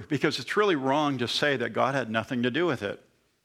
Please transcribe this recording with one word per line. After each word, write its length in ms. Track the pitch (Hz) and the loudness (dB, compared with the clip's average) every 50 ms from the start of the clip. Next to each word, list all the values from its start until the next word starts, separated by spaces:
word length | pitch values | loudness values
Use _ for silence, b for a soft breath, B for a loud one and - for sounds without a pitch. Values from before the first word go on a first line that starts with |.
| 110 - | -4 -4
because 320 | 156 135 - 160 123 - | -2 0 0 0 0 0
it's 160 | 123 - - | -4 -2 0
really 220 | 202 214 208 180 143 | 2 4 4 2 2
wrong 400 | 131 135 135 151 151 147 139 127 | 2 2 2 2 2 0 0 0
to 100 | 120 110 | -2 -2
say 300 | - - - 147 139 123 | 0 0 2 2 2 0
that 160 | 117 113 107 | -2 -2 0
God 200 | 117 117 123 135 | 0 0 2 2
had 160 | 139 120 110 | 0 -2 -2
nothing 320 | 110 113 110 - 139 123 120 | -2 -2 -2 -2 -2 0 0
to 60 | 127 | 0
do 160 | 120 147 175 | 0 0 0
with 180 | 175 139 - 101 | 0 0 -2 -4
it. 200 | 101 - - - _ _ _ _ _ _ _ _ | -6 -6 -8 -12 _ _ _ _ _ _ _ _